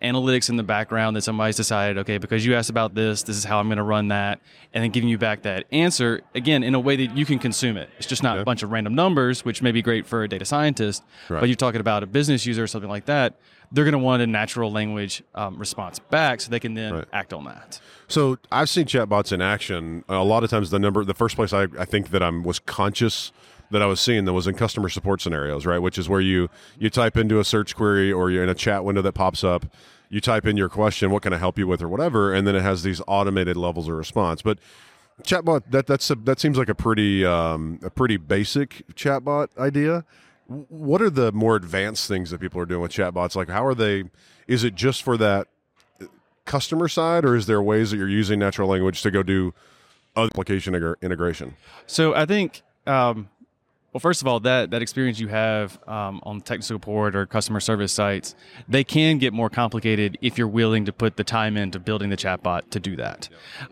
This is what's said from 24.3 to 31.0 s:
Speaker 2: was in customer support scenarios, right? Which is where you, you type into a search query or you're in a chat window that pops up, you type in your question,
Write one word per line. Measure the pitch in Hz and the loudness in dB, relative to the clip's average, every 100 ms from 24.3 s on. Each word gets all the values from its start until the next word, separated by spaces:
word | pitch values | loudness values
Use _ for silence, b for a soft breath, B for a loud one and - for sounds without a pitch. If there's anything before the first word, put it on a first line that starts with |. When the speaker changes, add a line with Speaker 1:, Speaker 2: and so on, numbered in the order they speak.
Speaker 2:
was | 90 90 | 0 0
in | |
customer | 90 113 - 107 | 0 -2 -2 -4
support | - 95 98 | -4 -2 -2
scenarios, | - 78 71 71 80 | -2 -4 -4 -4 0
right? | 87 | 0
Which | 90 95 | 0 -2
is | 82 | 0
where | 98 | 2
you, | 95 92 87 B B - | 4 2 0 B B -4
you | 110 | -2
type | 123 117 117 | 2 2 2
into | 110 107 | 4 2
a | |
search | 98 110 101 | 4 0 0
query | - 107 101 98 | 0 2 4 4
or | 92 90 | 2 2
you're | 90 | 2
in | 90 | 2
a | |
chat | 90 113 101 | 0 0 0
window | 95 101 | 0 0
that | 95 | 0
pops | - 92 - | 0 0 0
up, | 95 87 - b b b b | 0 0 -2 b b b b
you | 104 | -4
type | 123 110 104 | 0 0 2
in | 104 | 0
your | 92 | 0
question, | - 107 - | 2 0 2